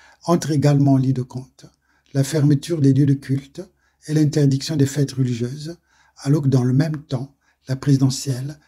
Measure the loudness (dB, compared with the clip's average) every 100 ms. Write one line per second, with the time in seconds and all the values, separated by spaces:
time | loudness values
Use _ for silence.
0 | _ _ -2 -2 0 0 2 4 4 4
1 | 2 -2 -4 -12 -16 _ -20 _ _ _
2 | _ -4 -2 2 2 2 0 0 2 4
3 | 2 0 -2 -6 -8 -18 -20 _ _ _
4 | -4 0 2 2 2 0 -4 -2 -2 0
5 | -4 -2 -4 -2 -6 -8 -14 -16 _ _
6 | _ _ -2 0 2 2 2 2 0 -4
7 | -6 -8 -8 _ _ _ -8 -4 2 2
8 | 2 -2 -6 -8 -8 -14